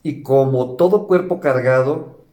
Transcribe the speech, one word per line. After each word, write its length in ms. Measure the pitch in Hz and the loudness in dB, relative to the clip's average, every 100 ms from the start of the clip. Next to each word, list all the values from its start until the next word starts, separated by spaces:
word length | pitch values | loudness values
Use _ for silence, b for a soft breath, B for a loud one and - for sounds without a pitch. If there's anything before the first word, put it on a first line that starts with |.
Y 220 | 156 135 | -8 -10
como 520 | - 135 135 131 127 - | 0 2 2 0 -2 0
todo 320 | 180 202 - | 2 2 2
cuerpo 320 | 180 185 175 | 0 0 -4
cargado, 840 | 147 127 127 131 131 156 - - _ | -2 0 2 2 0 -4 -8 -20 _